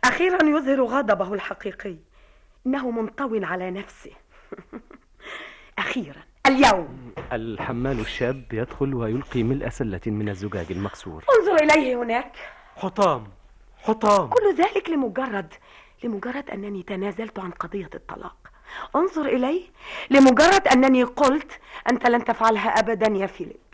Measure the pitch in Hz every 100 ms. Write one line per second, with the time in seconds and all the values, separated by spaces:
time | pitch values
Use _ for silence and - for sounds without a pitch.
0 | 254 240 359 359 311 302 262 269 247 254
1 | 233 202 185 202 - 196 202 190 202 165
2 | _ _ _ _ _ _ 254 277 254 233
3 | 220 - 269 220 175 180 185 185 196 -
4 | - - _ - _ - - - - -
5 | _ _ - - - - - - - 262
6 | 160 143 - _ 277 262 269 196 151 127
7 | 127 - - 120 113 101 - 120 127 127
8 | 110 - 120 135 123 113 120 - 139 131
9 | 117 117 143 127 113 131 - - 117 92
10 | - 104 104 95 101 98 85 92 101 -
11 | - - - 508 359 339 311 311 262 247
12 | 233 233 277 - - - - - 196 180
13 | 196 135 104 - _ _ - - - 220
14 | 214 202 185 494 415 302 359 403 359 311
15 | 254 190 262 202 165 - _ - - _
16 | 240 208 226 269 285 - 202 202 180 190
17 | 202 196 220 208 185 - 160 202 170 -
18 | - - - - - _ - - - 269
19 | 370 320 294 262 254 349 - _ - -
20 | - 277 269 247 320 392 392 254 262 262
21 | 247 247 277 285 - - - - - 240
22 | 247 240 233 226 226 220 208 - 220 226
23 | 220 202 190 - 180 - _